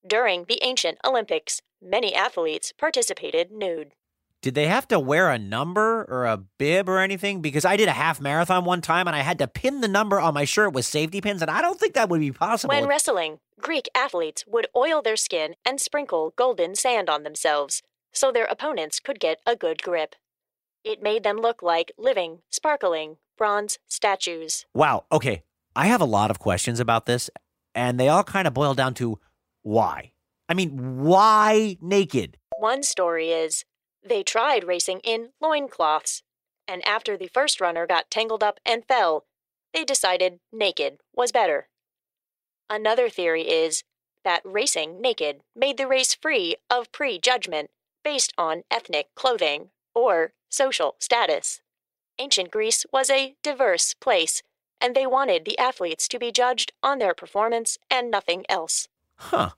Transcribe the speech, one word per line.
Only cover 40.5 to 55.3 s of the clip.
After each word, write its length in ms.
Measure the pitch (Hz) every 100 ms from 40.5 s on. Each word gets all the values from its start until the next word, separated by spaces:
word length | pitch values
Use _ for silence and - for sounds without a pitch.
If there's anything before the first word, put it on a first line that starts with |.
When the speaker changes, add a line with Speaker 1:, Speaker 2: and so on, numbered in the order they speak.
Speaker 1:
naked 460 | 220 202 175 139 143 _
was 200 | - 247
better. 340 | 240 185 147 - _ _ _ _ _ _ _ _ _ _
Another 400 | 214 214 233 240
theory 340 | - 175 160 165
is 340 | 165 160 151 _ _ _ _
that 180 | 190 175 190
racing 560 | 202 269 - 156 185
naked 400 | 247 226 151 143 _
made 220 | 233 269 277
the 120 | 262
race 280 | 262 262 -
free 400 | 311 269 175 - _
of 240 | 247 233
prejudgment 760 | - 277 202 247 254 - 156 147 _ _ _
based 320 | 302 285 - -
on 260 | 165 165 -
ethnic 380 | 233 - 156 -
clothing 580 | - 262 226 160 147 175 _ _
or 380 | 233 240 170 160 _ _
social 460 | - 269 - 151 -
status. 600 | - 233 185 156 - - _ _ _ _ _ -
Ancient 320 | 185 190 180
Greece 360 | 214 220 226 -
was 160 | 262 262
a 260 | 269 269 _
diverse 500 | 302 262 247 170 - -
place, 460 | 262 196 160 - _ _ _ _
and 160 | 247 247
they 100 | 262
wanted 380 | 254 269